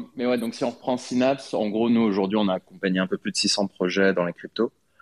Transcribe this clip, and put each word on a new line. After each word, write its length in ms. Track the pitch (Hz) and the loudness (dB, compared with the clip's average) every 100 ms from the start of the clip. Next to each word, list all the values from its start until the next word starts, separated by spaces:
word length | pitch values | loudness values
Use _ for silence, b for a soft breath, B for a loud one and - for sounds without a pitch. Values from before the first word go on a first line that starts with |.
| 120 - | -10 -4
mais 80 | 123 | 0
ouais, 120 | 123 | 0
donc 160 | 113 | -2
si 120 | 117 131 | -4 -6
on 60 | |
reprend 260 | 123 - 127 | -6 -4 -4
Synapse, 560 | - 123 127 135 - | -2 0 2 0 -2
en 160 | 98 107 | -4 -2
gros, 200 | 104 117 | 0 2
nous, 120 | 117 | 4
aujourd'hui, 340 | 113 98 95 107 | 2 2 2 2
on 120 | 104 | 0
a 60 | 92 | 0
accompagné 440 | - 92 98 92 | -6 -6 -2 0
un 80 | 92 | 0
peu 100 | 98 | -2
plus 140 | 107 | -4
de 60 | - | -2
six 100 | - | -2
cents 200 | - 101 | 0 -2
projets 460 | - 92 90 98 | -2 -2 2 2
dans 120 | 90 87 | 2 -2
les 80 | |
cryptos. 360 | 85 - - 113 _ _ b | -4 -10 -4 -4 _ _ b